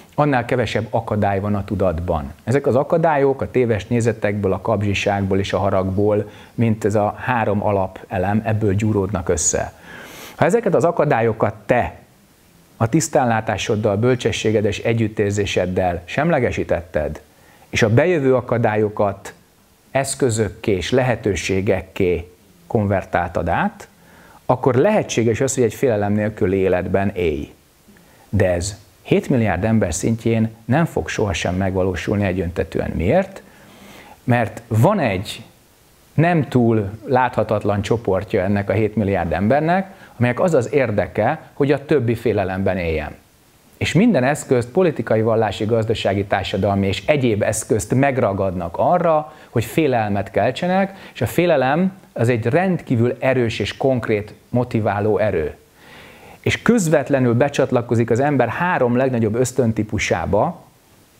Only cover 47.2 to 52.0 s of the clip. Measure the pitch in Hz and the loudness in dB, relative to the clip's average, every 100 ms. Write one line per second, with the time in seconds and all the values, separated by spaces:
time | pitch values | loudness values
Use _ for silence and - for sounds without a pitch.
47.2 | 123 104 101 107 - 113 - 127 143 127 | 2 2 0 -2 -2 -2 0 0 2 2
48.2 | 110 98 95 90 85 - 123 180 170 156 | 0 0 -2 -2 -6 -2 2 2 2 0
49.2 | 151 - - 123 - - 147 120 107 101 | -2 -16 -6 -4 -2 0 2 0 0 -2
50.2 | 98 101 113 - 180 190 190 - - - | -2 0 0 0 -2 0 -2 -6 -18 -6
51.2 | 113 - 175 147 127 156 190 - | -4 0 2 2 2 2 0 -4